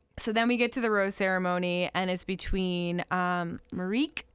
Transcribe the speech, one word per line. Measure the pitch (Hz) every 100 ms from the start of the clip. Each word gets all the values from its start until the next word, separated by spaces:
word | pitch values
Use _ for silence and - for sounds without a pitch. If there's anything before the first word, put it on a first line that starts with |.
| _ -
So | 233
then | 220 233
we | 240
get | 240
to | 262
the | 233
rose | 208 196 -
ceremony, | 190 185 180 180 180 175 175 180
and | 185
it's | 185 -
between, | 190 - 190 185 175 175 175 -
um, | 180 180 175 170 - -
Marique. | 185 185 226 320 - -